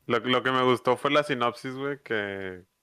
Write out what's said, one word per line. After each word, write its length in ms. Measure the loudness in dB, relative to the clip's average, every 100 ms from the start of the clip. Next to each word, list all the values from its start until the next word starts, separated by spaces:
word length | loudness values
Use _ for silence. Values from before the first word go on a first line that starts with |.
| -2
Lo, 140 | -2
lo 240 | 2 0
que 80 | 2
me 120 | 2
gustó 340 | 4 4 2 0
fue 140 | 2
la 120 | 2
sinopsis, 520 | 2 0 -2 -2 -12 -8
güey, 260 | -8 -8
que, 640 | -6 -4 -4 -6 -10 -12 -18 _